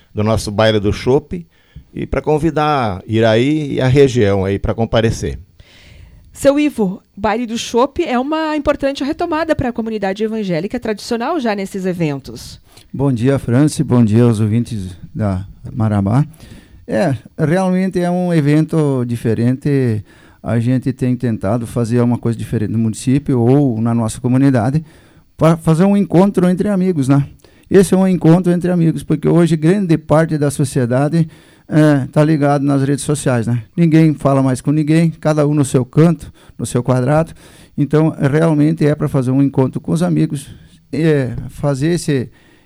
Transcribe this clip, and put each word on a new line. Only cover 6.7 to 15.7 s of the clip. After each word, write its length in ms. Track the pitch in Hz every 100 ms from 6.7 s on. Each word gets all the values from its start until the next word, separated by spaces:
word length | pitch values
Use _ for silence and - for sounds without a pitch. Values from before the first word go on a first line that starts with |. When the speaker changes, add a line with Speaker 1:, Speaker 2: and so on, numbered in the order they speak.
| 233 190 190 _ -
Speaker 2:
Baile 300 | 208 220 240
do 120 | 233
Chopp 460 | - 233 285 -
é 160 | 339 247
uma 360 | 277 311 311 302
importante 440 | 285 277 277 277
retomada 540 | 277 320 349 311 330 302
pra 160 | 254
comunidade 500 | 233 226 220 196 196
evangélica 560 | 220 220 196 165 196 247
tradicional 640 | 240 208 - 233 247 339
já 160 | 233 202
nesses 300 | 190 196 185
eventos. 720 | 180 160 139 123 113 - - _ - -
Speaker 3:
Bom 200 | - 139
dia, 260 | 117 127 139
Franci, 420 | - 120 151 -
bom 220 | 135 123
dia 200 | 113 107
aos 180 | 120 107
ouvintes 480 | 110 113 117 110 92 90 -
da 320 | - 104 95 98 - -